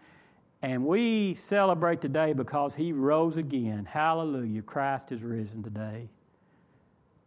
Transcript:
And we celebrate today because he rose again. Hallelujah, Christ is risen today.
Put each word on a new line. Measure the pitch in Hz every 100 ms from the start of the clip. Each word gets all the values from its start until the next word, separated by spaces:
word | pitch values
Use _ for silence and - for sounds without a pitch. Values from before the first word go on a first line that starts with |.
| - - _ _ _ -
And | 135 127 139
we | 202 233 220 196
celebrate | - - 202 190 175 170 170
today | 143 151 156
because | 135 120 147 143 -
he | 170
rose | 143 139 156 165 160
again. | 147 131 110 104
Hallelujah, | 104 151 160 165 160 135 117 107
Christ | 107 143 139 135 -
is | 120
risen | 117 113 104 110
today. | 107 107 107 113 117 _ _ _ _ _ _ _ _ _ _ _